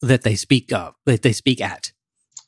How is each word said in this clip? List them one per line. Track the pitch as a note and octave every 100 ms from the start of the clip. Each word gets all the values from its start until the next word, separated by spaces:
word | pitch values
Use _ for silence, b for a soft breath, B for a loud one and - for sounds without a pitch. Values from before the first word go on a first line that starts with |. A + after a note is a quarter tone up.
that | A#2+ B2
they | A2+ G#2
speak | - C3 -
of, | G#2 F2 _ -
that | A#2
they | B2+
speak | G#2+ - B2+
at. | G2 - - _ _ _ _ -